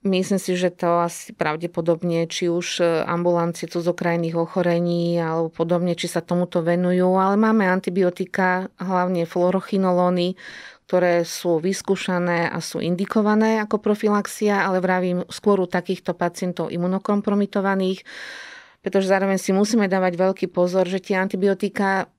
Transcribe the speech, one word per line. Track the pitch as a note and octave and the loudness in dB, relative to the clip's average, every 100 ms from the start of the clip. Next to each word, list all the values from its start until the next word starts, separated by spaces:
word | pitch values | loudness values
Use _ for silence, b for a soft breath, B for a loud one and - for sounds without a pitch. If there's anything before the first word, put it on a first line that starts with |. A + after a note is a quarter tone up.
Myslím | G3+ F#3+ F#3 G3 | 0 0 0 -2
si, | F#3 F3+ | 0 0
že | F3+ | 0
to | F3 F3 E3+ | 0 0 2
asi | E3+ - - | 0 -4 -16
pravdepodobne, | - D#3+ D#3 E3+ E3+ E3 E3 F3 E3 E3 | -6 -4 -2 -6 -4 0 0 0 -2 -2
či | - F3+ | -2 -2
už, | E3+ F3 - | -2 -4 0
e, | F3 E3 - | 0 0 0
ambulancie | F3 F3 F3 E3+ E3+ D#3+ | 0 2 2 0 -4 -6
cudzokrajných | F3 E3+ F3 F3 E3+ E3 E3 | -4 -2 -2 0 0 -2 -2
ochorení | E3 - F3 E3+ F3 F3 E3+ E3+ | -2 0 2 2 0 0 0 0
alebo | E3 D#3+ E3 | 0 -2 -2
podobne, | - E3+ F3 F3+ E3+ | -2 0 0 0 -2
či | E3+ | -4
sa | F3+ | -4
tomuto | - F3+ F3+ F3+ | -2 -2 0 0
venujú, | E3 F3 F3+ F3+ F#3 F#3 | 0 0 2 2 4 4
ale | F#3+ G3+ | 2 4
máme | A3 A3 | 4 4
antibiotika, | F#3+ F#3 F#3 F3+ F3+ F3 F#3 - F#3 F#3 F#3+ _ | 4 2 0 0 0 0 -6 0 0 0 -4 _
hlavne | F#3 F#3 F3+ F3+ | -4 0 0 -2
fluorochinolony, | E3+ F3+ F3+ F#3 - G3 F#3+ F3+ F3+ F3+ F3 F#3 B B B B _ | -2 0 2 0 -2 0 2 4 2 2 0 -4 B B B B _
ktoré | F3+ F3+ F3 | 2 4 2
sú | E3+ - F3 E3 | 0 -4 0 0
vyskúšané | F3 F#3+ - F#3+ - F3+ F3 E3+ E3+ | 0 -4 -2 -2 0 -2 0 0 -2
a | - | -4
sú | - E3 | -8 -6
indikované | D#3+ F3 G3 A3+ G#3 G#3+ A3 A3 | -4 -2 0 0 2 4 2 2
ako | G#3+ G#3+ | 0 -2
profilaxia, | G#3+ G#3 G#3+ G#3 G3+ - G#3+ G3+ F#3+ | 0 0 2 0 -2 -2 0 2 2
ale | F#3 | 0
vravím | F#3 F#3 F3+ F3+ - | 2 0 0 -2 -4
skôr | - G#3+ G3+ | -4 2 2
u | F3+ | 2
takýchto | F3+ F3 F#3 - | -2 -2 -6 -4
pacientov | E3+ F3 F3 F3+ F3 D#3+ | -2 -4 -2 -6 -4 -4
imunokompromitovaných, | F3 F3 F#3+ F#3 G#3 G#3 G3+ G3+ G3+ G3 F#3+ F#3 F#3 - B B B B B B B | -2 -2 -2 0 0 2 0 0 0 0 0 0 -2 -8 B B B B B B B
pretože | G3 G3 F#3+ | -2 0 2
zároveň | G3 G3 F#3+ | 2 2 0
si | - F#3+ | 2 2
musíme | G#3 A#3 G3 | 4 2 2
dávať | F#3+ F#3 F3 | 2 0 2
veľký | F#3 F#3+ F3+ | 0 0 -4
pozor, | - F3+ F#3 | 0 2 2
že | F3+ F#3+ | 0 -2
tie | - F#3+ | -2 -2
antibiotika | F#3+ F#3+ G3 F#3+ G#3 - G3 F#3+ - | 0 0 0 0 -2 -2 0 0 -4